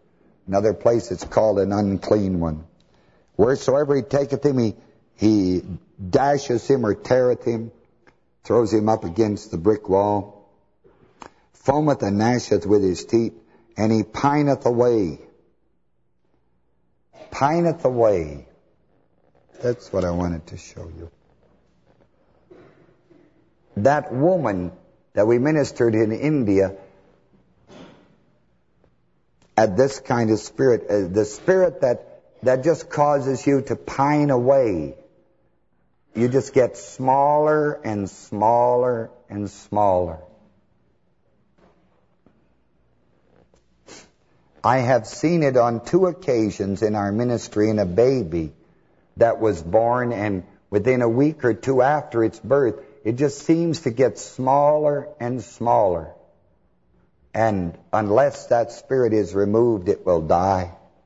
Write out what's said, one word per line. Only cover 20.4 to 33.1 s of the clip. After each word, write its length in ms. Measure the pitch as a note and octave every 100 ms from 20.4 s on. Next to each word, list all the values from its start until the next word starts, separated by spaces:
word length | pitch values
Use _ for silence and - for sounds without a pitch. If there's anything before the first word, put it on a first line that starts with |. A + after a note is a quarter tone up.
| -
to 100 | F2+
show 240 | - -
you. 280 | E2+ E2 E2 _ _ _ _ _ _ _ _ _ _ _ _ _ _ - - _ _ _ _ _ _ _ _ _ _ G2+
That 340 | A2 D3 C#3+
woman 580 | B2 D#3+ F#3 A#2+ F#2 F2 - _ _ _
that 120 | G2 G#2+
we 120 | A#2+
ministered 560 | C#3+ D#3 C3 - A#2
in 180 | A2 A2
India 640 | A2 C#3+ D3+ G#2 G2 F#2+ F#2+ - _ _ _ _ _ _ _ _ - - - _ _ _ _ _ _ _ _ _ _ _ _ _ _ _ -
had 180 | G#2+ F#2
this 200 | C#3 -
kind 320 | - A#2+ A2
of 100 | G#2+
spirit, 500 | - - C3+ A2 -
uh, 180 | G#2 F2+
the 140 | G2
spirit 560 | G#2 - - F#3+ F3+ -
that, 400 | C3 A#2+ - - _ -
that 220 | A#2 C3
just 260 | C#3+ D#3 -
causes 560 | D3+ D3